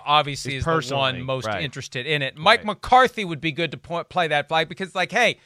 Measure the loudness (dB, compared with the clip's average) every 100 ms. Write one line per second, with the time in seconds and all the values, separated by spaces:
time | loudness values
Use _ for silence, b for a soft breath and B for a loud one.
0 | 2 2 2 -2 -6 -4 0 0 0 0
1 | 0 -2 -4 -4 -2 -4 -4 -8 -10 -6
2 | -2 -2 -2 -2 2 2 2 -6 4 6
3 | 6 2 -6 -4 -4 -2 -4 -6 -8 -8
4 | -4 -2 2 0 0 0 -2 -6 -8 -4
5 | -2 2 0 0